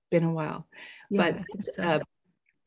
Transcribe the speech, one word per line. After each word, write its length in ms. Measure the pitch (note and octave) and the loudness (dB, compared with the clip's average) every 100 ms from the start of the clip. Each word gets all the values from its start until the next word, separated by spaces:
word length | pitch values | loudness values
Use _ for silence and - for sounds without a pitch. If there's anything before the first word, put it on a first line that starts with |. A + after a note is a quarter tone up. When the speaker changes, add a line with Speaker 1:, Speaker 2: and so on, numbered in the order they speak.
| - | 2
Speaker 1:
been 140 | F3 | 4
a 80 | E3 | 4
while. 340 | E3 D3+ - - - - - - | 0 -4 -8 -12 -20 -20 -18 -2
Speaker 2:
Yeah, 80 | G3+ | 2
Speaker 1:
But 120 | E3+ | 2
Speaker 2:
I 20 | - | 0
think 100 | - - | -6 -8
Speaker 1:
it's 160 | - - | -8 -4
Speaker 2:
so. 60 | |
Speaker 1:
a, 180 | F3 D3+ - _ _ _ _ _ | 0 0 -2 _ _ _ _ _